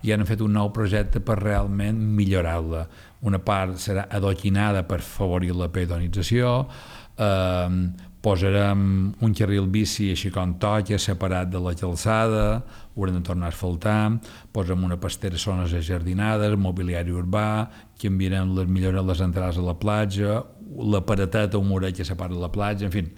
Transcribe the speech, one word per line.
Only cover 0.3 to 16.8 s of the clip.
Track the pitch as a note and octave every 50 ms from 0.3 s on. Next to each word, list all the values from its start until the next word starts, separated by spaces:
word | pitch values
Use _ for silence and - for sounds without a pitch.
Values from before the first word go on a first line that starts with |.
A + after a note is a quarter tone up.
| A2 G#2
un | A2 G#2+ G#2
nou | G#2 G#2 G#2 G#2
projecte | A2+ A2 G2 F#2+ G#2 G#2 G2 - A2
per | G#2 - A2 G2+
realment | G2 G#2 G2+ G2+ G2+ G2+ G2 G2 G2+ G#2 A2 A2 A2 G#2+ G#2+
millorar-la. | G#2 G2+ F#2+ G2 F#2 E2+ E2 E2 E2+ D#2+ D#2+ E2 D#2+ E2 - - - - - - -
Una | - G#2 G2 F#2
part | F2+ - G#2 G2 F#2+ F#2 F#2 F#2
serà | - - G2 F#2 G2 -
adoquinada | - G#2 G2 G2 F#2+ F#2 - G2+ G2 G2 G#2 G#2+ G2+ F#2+ F2+ E2+
per | F#2+ F2 -
favorir | - - - G2+ F#2 F2 F2+ F2+ F2 F2+
la | F2+ F2+ E2+
peatonalització, | E2+ F#2 F2+ E2+ F2 E2+ F2 E2+ F2+ G2+ F2+ - A2+ B2 B2 B2 A#2+ B2+ C3+ B2+ - - - - - - - - - -
ehm, | A2 G#2 G2 F#2+ F#2 F#2 F#2 F2+ F2+ F2+ F2+ F2+ F2+ F2+ F2+ - - - - - -
posarem | G#2+ G2 F2 F#2 G2 G2 G2+ G2+ G2+ G2+ G2+ G2 G2 F#2+ F#2+ F#2+ G2 G2+ -
un | A#2 A2+ G2+
carril | - A2 F#2+ G2+ G2+ F#2+ F#2+
bici | F#2+ G#2+ G#2+ G2 - - G#2 G2
així | F2+ E2 - G2 F2
com | F#2+ F#2 F2+ F2 E2+
toca, | - G#2 G#2 G#2+ G2+ F#2 G#2 G2
separat | - - G2 F2 - F#2 F2+ F2+ F#2 F2+ F#2
de | F#2
la | F2+ F2+ F2
calçada, | E2+ - F2+ F2 E2 - A2 A2 A2 A2+ A2+ A2 G#2+ G#2+ G#2 G#2+ A2+ B2 - - - - - -
ho | -
haurem | G2 F#2 F2+ F2+
de | F2+
tornar | F2+ F#2 F2+ F2
a | E2 D#2+
asfaltar, | - - F2+ F2 E2 - G#2+ G#2+ G#2+ G#2+ G#2+ A2 A2+ - - - - - - -
posarem | A2+ F#2+ F2 F#2 F2+ F#2
una | F2+ F2+ F2
pastera, | F2 F2+ - - - G2+ E2+ D#2+
zones | - G#2+ F#2+ F#2 F2+ E2+ E2
ajardinades, | E2+ D#2+ D#2+ F2+ F2 E2 F2+ F#2 F#2+ G#2 A2 A2 G#2+ G#2 G#2 G#2 G#2
mobiliari | G2 F2+ F2+ F#2